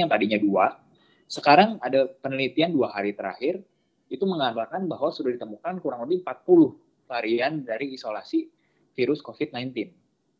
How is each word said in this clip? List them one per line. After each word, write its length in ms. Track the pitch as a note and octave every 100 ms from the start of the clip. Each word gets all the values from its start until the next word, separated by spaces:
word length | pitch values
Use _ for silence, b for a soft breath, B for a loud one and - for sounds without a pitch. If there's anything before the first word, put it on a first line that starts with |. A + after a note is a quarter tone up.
| E3+
yang 40 |
tadinya 260 | G#2+ G#2 G#2
dua, 400 | G#2 F#2+ G2 - _ b b b b
sekarang 560 | - D3 D3 G#3+ A3
ada 240 | B2+ C3+ C3 -
penelitian 560 | C3+ C3+ C3+ C3 E3+ D#3
dua 160 | A2
hari 240 | G2+ G2+ G2+
terakhir 480 | G2 F2+ C3+ F#3+ - _ _ _ -
itu 160 | - F#3+
mengatakan 560 | E3+ C3 A#2 A2+ F#3 G3
bahwa 240 | A2+ D3
sudah 240 | D#3 C3+
ditemukan 480 | A#2+ A2+ G#2 E3 F#3
kurang 240 | D3+ A#2+ A#2+
lebih 160 | F3+
empat 240 | D#3+ C3 -
puluh 320 | F3 C#3+ - _ _ -
varian 560 | B2 A2 A#2 C3 D#3 B2
dari 320 | A2+ C#3 C3
isolasi 560 | A#2+ G#2 - - - _ _ _ _
virus 300 | - B2 D3+
covid 320 | - - D3 B2
nineteen. 400 | B2+ B2 G2+ _ _ _ _ _